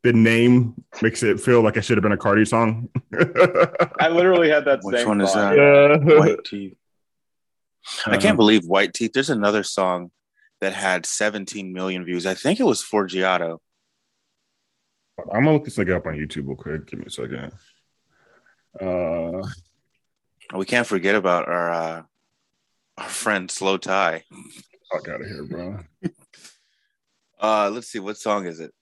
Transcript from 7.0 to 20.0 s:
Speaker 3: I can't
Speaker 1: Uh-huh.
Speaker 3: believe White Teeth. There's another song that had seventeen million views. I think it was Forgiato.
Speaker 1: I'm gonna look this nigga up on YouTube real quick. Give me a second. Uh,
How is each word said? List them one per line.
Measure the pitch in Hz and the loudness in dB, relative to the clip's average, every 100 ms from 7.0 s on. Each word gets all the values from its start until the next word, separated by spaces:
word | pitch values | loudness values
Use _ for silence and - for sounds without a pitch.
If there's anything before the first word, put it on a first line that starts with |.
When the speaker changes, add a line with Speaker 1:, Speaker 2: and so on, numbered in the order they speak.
| _ _ _ _ _ _ _ _ - - | _ _ _ _ _ _ _ _ -16 -10
Speaker 3:
I | 107 | -2
can't | 101 208 | 2 2
Speaker 1:
Uh-huh. | 202 | 4
Speaker 3:
believe | 107 110 85 | 6 4 4
White | 95 101 | 0 0
Teeth. | - 113 | -2 -4
There's | 131 139 | -2 -2
another | 120 101 104 | 0 0 0
song | 98 - 92 90 87 _ _ _ _ _ | -2 -2 -2 -2 -8 _ _ _ _ _
that | 98 | -6
had | 95 98 90 85 | -4 -2 -2 -4
seventeen | - 107 104 95 104 95 | -4 -2 -4 -10 -12 -10
million | 92 95 92 | -6 -6 -6
views. | 87 87 92 | -6 -4 -4
I | |
think | 92 143 214 | -4 -2 0
it | |
was | 233 107 | 0 -2
Forgiato. | - 107 95 92 95 90 82 82 _ _ _ _ _ _ _ _ _ _ _ _ _ _ _ - | -2 -2 -2 -2 0 0 -2 -8 _ _ _ _ _ _ _ _ _ _ _ _ _ _ _ -18
Speaker 1:
I'm | - 104 | -6 0
gonna | 147 | 2
look | 151 | 2
this | 151 - | 0 -4
nigga | 92 87 | -2 -2
up | 80 | -4
on | |
YouTube | 76 76 78 67 | -8 -8 -10 -10
real | 67 | -12
quick. | 73 78 - | -10 -10 -10
Give | - | -16
me | - | -14
a | |
second. | - 60 64 - - _ _ _ _ _ _ _ _ _ _ _ - | -12 -10 -10 -14 -18 _ _ _ _ _ _ _ _ _ _ _ -10
Uh, | 92 90 85 85 82 90 95 - _ _ _ _ | -6 -4 -4 -4 -6 -8 -12 -14 _ _ _ _